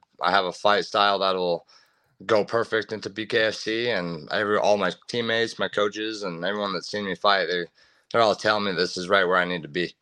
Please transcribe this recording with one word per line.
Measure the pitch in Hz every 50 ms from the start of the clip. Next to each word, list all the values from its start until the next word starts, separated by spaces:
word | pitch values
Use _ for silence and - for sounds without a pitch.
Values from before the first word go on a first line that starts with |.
| _ _ _ -
I | - 87
have | 92 98 95
a | 90 85
fight | - - 104 104 98 87
style | - - 107 101 101 101 95
that | 95 95 92
will | 92 90 87 85 82 - _ _ _ _ _ _ _ _ _ _ - 95
go | 98 113 104 95
perfect | - 117 117 113 - - 110 104 - 110
into | 104 - 107
B | 98 107 110
K | 101 117 113 110
F | 107 98
C, | - - 110 110 113 120 120
and | 110 92 87 85 85 76 76 -
every, | - 101 107 101 104
all | 98 - 98 104
my | 101 92 90 87 - _
teammates, | - - 120 113 113 113 113 117 113 - -
my | 101
coaches, | 92 - 104 104 104 98 107 107 110 110 104 101
and | 92 85 85 113
everyone | 104 101 104 101 98 95
that's | 85 - -
seen | - 104 101
me | 98 90
fight, | - - 104 98 95 87
they, | 80 90 87 85 - _ _ _ _ _ _ _ -
they're | - 117
all | 113 104 95
telling | - - 107 107 104 101
me | 101
this | 90 82 92 87 -
is | 92 90 90
right | 101 98 92
where | 87 92
I | 90 87
need | 90 90 85
to | 76
be. | 73 71 90 85 78 - _